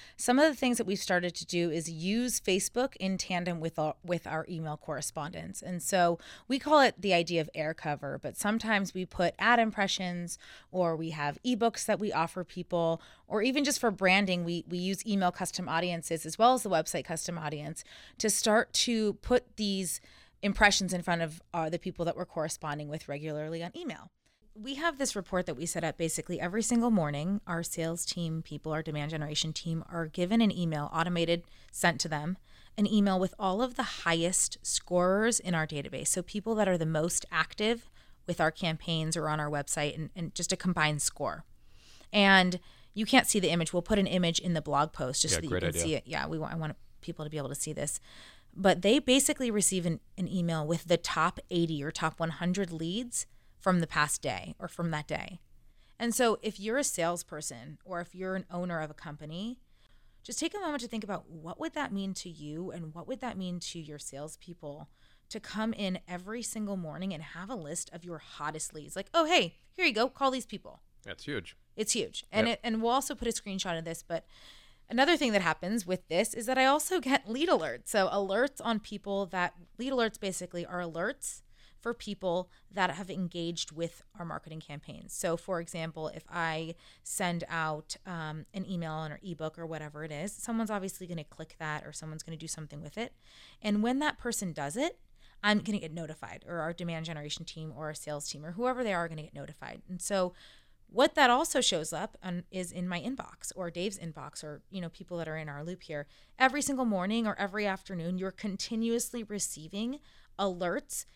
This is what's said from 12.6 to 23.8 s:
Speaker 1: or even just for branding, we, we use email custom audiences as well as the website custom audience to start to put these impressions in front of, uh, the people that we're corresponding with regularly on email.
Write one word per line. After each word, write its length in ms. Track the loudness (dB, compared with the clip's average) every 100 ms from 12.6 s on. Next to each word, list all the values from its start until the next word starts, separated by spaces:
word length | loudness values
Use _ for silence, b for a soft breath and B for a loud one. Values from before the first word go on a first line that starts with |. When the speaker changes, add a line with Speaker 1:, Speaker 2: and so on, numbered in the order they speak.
| -2 2 4 2 B B -4
Speaker 1:
or 140 | 2
even 200 | 4 4
just 160 | 2 2
for 140 | 2
branding, 500 | 4 6 6 6 2
we, 200 | 0 -2 -2
we 100 | -2
use 280 | -2 -2 0
email 240 | 2 2
custom 380 | 2 -4 -4 -2
audiences 580 | 0 0 -2 -4 -4 -4
as 100 | 4
well 160 | 6
as 120 | 6
the 40 | 4
website 360 | 0 2 -4
custom 340 | -4 -6 -4 -4
audience 460 | -6 -6 -8 -10 B B B B
to 100 | 0
start 440 | 2 4 4 4
to 400 | 2 2 4 2 0
put 340 | 4 4 2 -2
these 440 | -2 0 -2 -4 B B B B
impressions 500 | -2 6 8 8 2
in 80 | -2
front 220 | 0 0
of, 180 | 0 -4 -8
uh, 160 | -4 -2
the 100 | -2
people 260 | -4 -2
that 120 | -2 -2
we're 100 | -4
corresponding 640 | -2 -2 -2 -4 -6 -6
with 200 | -8 -6
regularly 540 | -6 -4 -4 -4 -6
on 80 | -8
email. 340 | -8